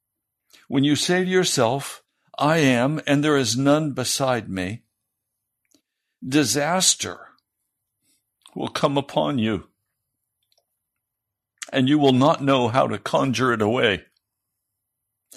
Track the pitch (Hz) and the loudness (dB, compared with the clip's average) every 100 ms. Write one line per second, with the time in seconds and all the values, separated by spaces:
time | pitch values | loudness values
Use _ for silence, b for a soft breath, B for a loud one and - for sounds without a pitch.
0 | _ _ _ _ _ b - 135 139 139 | _ _ _ _ _ b -6 -2 0 0
1 | - 180 185 185 180 - 113 135 - - | 0 0 0 0 0 0 0 0 -6 -16
2 | _ _ _ - 139 165 143 120 127 156 | _ _ _ -2 0 2 4 2 2 -2
3 | - 143 151 143 120 117 139 147 156 131 | -2 0 2 2 0 0 2 2 0 -4
4 | 123 - 135 123 95 95 90 117 _ _ | -4 -2 0 -2 -4 -6 -6 -8 _ _
5 | _ _ _ _ _ _ _ _ _ _ | _ _ _ _ _ _ _ _ _ _
6 | _ _ 127 143 131 131 143 185 180 - | _ _ -2 2 2 0 0 0 0 0
7 | 101 90 - _ _ _ _ _ _ _ | -4 -12 -18 _ _ _ _ _ _ _
8 | _ _ _ _ - - 131 - 160 139 | _ _ _ _ -18 -12 -8 -2 0 0
9 | 135 - 151 139 110 98 - _ _ _ | -2 -2 -2 0 -2 -2 -6 _ _ _
10 | _ _ _ _ _ _ _ _ _ _ | _ _ _ _ _ _ _ _ _ _
11 | _ _ _ _ _ _ - 135 131 151 | _ _ _ _ _ _ -8 -2 2 4
12 | 139 127 139 165 139 135 120 123 131 107 | 4 4 4 2 0 0 2 0 -2 -4
13 | - 160 135 117 127 117 104 123 123 92 | -4 -2 -2 0 0 0 0 0 0 -2
14 | - _ _ _ _ _ _ _ _ _ | -6 _ _ _ _ _ _ _ _ _
15 | _ _ _ | _ _ _